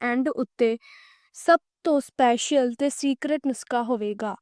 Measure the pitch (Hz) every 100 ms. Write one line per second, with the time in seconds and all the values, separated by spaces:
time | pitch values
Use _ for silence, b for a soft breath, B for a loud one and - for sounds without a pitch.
0 | 240 240 262 - - - 233 226 B B
1 | B B B - - 339 _ _ 339 285
2 | - - 247 233 - 285 247 233 277 -
3 | 277 262 285 302 277 233 - 247 226 233
4 | 208 208 214 -